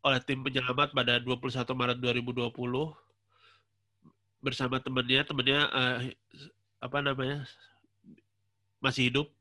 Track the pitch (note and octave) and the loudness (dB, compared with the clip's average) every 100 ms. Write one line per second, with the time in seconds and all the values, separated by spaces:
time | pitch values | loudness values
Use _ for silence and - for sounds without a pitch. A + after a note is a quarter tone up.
0 | C#3 C3 - C3+ C3+ C3 B2 B2+ D3 C#3 | 2 0 0 -4 -2 -2 -2 0 2 2
1 | A#2+ A#2+ B2 B2 C3 B2+ A#2+ B2+ B2 B2 | 2 2 0 -2 -2 -4 -2 0 0 0
2 | B2 A#2+ A#2+ A#2+ A#2+ - B2 A#2+ D#3 D3+ | 0 0 -2 -2 -4 -2 -4 -2 -4 -8
3 | _ _ _ _ - _ _ _ _ _ | _ _ _ _ -20 _ _ _ _ _
4 | - _ _ _ C#3 C3 B2+ C3 C3 C3 | -20 _ _ _ -8 -4 -2 -2 -2 -4
5 | B2 C3 C#3+ C#3+ B2 C#3+ D3 - B2+ B2 | 2 2 2 0 2 4 2 2 0 0
6 | B2+ - _ - C#3 _ _ _ B2+ C#3+ | -6 -10 _ -20 -20 _ _ _ -6 -2
7 | C#3+ C3+ C3 C#3+ C3 - - _ _ _ | 0 0 -2 -4 -8 -16 -20 _ _ _
8 | - - _ _ _ _ _ _ C3+ B2+ | -20 -20 _ _ _ _ _ _ -2 2
9 | B2 C3 D3+ _ | 2 2 -2 _